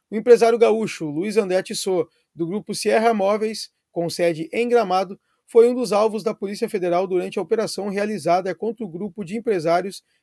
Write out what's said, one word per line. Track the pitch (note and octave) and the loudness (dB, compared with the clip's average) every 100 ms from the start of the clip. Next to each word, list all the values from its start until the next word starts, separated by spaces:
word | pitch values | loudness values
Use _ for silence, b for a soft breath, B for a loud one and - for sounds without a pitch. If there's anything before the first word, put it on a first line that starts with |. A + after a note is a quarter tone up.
| - | -10
O | G#3+ | 0
empresário | A#3 A#3 A3+ A#3 | 6 6 6 4
gaúcho | A3+ A3 G#3+ - D#3 | 4 4 -2 -6 -8
Luiz | D3 G#3 G#3 | -6 -2 0
André | F#3+ F#3 | 0 0
Tissot, | - D#3 G3 F3+ - _ _ | -2 -6 -2 -2 -2 _ _
do | D3 | -8
grupo | E3 G#3 E3 | -6 -6 -6
Sierra | - G#3 A3 A#3 | -4 0 2 2
Móveis, | G#3+ G3 G#3 A3 G#3 - _ _ | 2 0 0 -4 -8 -14 _ _
com | E3+ E3+ | -6 -6
sede | - F3 D#3 E3 | 0 0 0 -6
em | G#3+ A#3+ | -4 2
Gramado, | A#3+ G3 F#3 F#3+ G3+ _ _ _ | 2 2 0 -2 -8 _ _ _
foi | A#3 A#3+ | 6 6
um | |
dos | B3+ G#3+ | 4 0
alvos | G3+ A3 G#3 | 2 2 0
da | G3+ | -4
Polícia | G#3+ G3+ G#3 A3 | -6 -8 -4 -4
Federal | G3+ F3 F3 F#3+ | -2 0 0 0
durante | F#3 F#3 G#3 | -2 -4 -6
a | |
operação | E3+ A3 G3+ - G3+ | -2 -2 -2 -6 -6
realizada | G3 G#3 G#3 D3 F3+ F#3 | -4 -4 -2 0 0 0
contra | E3+ G#3+ A3 | -6 -6 -8
o | G#3 | -10
grupo | E3+ G3+ G#3+ | -10 -10 -10
de | E3+ A3+ | -10 -6
empresários | A3+ F#3+ D#3+ F3 F#3+ - _ _ | -2 -2 2 0 0 -10 _ _